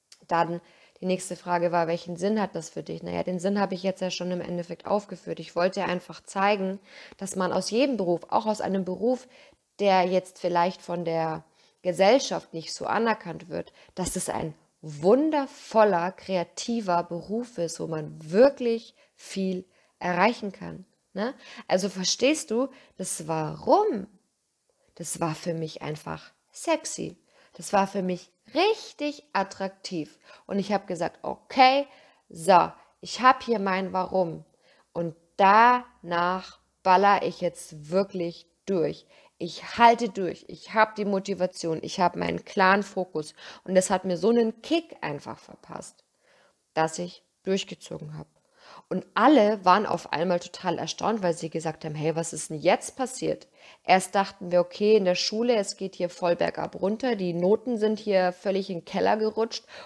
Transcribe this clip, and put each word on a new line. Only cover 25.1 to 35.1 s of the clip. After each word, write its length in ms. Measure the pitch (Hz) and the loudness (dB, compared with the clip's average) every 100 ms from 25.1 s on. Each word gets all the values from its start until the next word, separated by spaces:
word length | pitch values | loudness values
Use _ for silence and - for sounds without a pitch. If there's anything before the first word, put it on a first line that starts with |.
| - | -4
war 160 | 170 156 | -4 -4
für 180 | 180 | -6
mich 280 | 165 160 - | -6 -6 -8
einfach 500 | 147 151 - 160 - _ _ | -10 -8 -10 -12 -14 _ _
sexy. 640 | - - 311 - - 165 175 _ _ _ | -8 -2 -2 -4 -8 -10 -12 _ _ _
Das 180 | - 165 | -18 -2
war 140 | 202 196 | 0 2
für 160 | 202 | -2
mich 280 | 185 180 - _ _ | -4 -4 -10 _ _
richtig 720 | 294 403 440 - - 294 285 - | 0 2 0 -6 -8 -6 -6 -6
attraktiv. 840 | 196 190 - 196 196 - 170 147 _ - - - | -4 -4 -6 -8 -8 -8 -8 -8 _ -20 -18 -6
Und 120 | 202 | -4
ich 140 | 196 | -2
habe 140 | 196 - | -4 -4
gesagt, 320 | 170 170 - | -6 -6 -6
okay, 640 | - - - - 254 277 277 - _ _ _ | -8 -8 -2 4 6 4 0 -10 _ _ _
so, 440 | 170 160 180 165 - _ _ | -2 6 6 6 -2 _ _
ich 180 | - - | -12 2
habe 180 | 254 262 | 4 4
hier 140 | - 220 | 2 -2
mein 340 | 196 185 185 | 0 -2 -2
Warum. 520 | 185 180 185 170 160 156 _ _ _ _ | -4 -2 0 -2 -4 -14 _ _ _ _
Und 200 | 170 170 | -6 -6